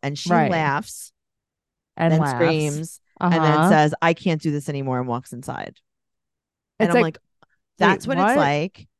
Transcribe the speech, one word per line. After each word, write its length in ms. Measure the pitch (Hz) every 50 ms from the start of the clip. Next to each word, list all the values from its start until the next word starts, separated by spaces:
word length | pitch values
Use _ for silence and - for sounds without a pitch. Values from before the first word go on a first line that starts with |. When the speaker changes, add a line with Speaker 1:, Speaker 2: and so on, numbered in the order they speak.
Speaker 1:
And 160 | - 139 147 -
she 120 | - 175
Speaker 2:
Right. 200 | 175 165 151 165
Speaker 1:
laughs, 640 | 175 160 156 143 139 151 - - - - - - _ _ _ _ _ _ _ _ _ _ _ _ _ _ _ _ _
Speaker 2:
And 160 | - 165 165
Speaker 1:
then 80 | 160 160
Speaker 2:
laughs. 120 | 151 139 127
Speaker 1:
screams, 640 | - 170 165 160 156 151 147 147 151 165 - - - _ _ _ -
and 120 | 185 175
then 80 | 170 165
Speaker 2:
Uh-huh. 280 | 156 156 151 151 165 190
Speaker 1:
says, 240 | 170 151 151 151 - -
"I 100 | 165 170 165
can't 280 | - - 185 160 151
do 80 | - 160
this 160 | 147 147 - 160
anymore," 300 | 143 139 135 131 127 123
and 80 | 127 123
walks 240 | 117 127 - -
inside. 480 | 127 117 - - - - - - - _ _ _ _ _ _ _ _ _ _ _ _ _ _ _ _ _ _ _ _ -
And 100 | 226 175
Speaker 2:
It's 60 | 170
Speaker 1:
I'm 80 | -
Speaker 2:
like, 140 | 170 160 -
Speaker 1:
like, 20 | - _ _ _ _ _ _ _ _ _ _ _ -
"That's 280 | 180 175 196 185 -
Speaker 2:
"Wait, 100 | 240 269
Speaker 1:
what 60 | 180 196 220
it's 60 | 262
Speaker 2:
what?" 80 | 294 147
Speaker 1:
like. 420 | 139 147 147 165 190 - - - _ _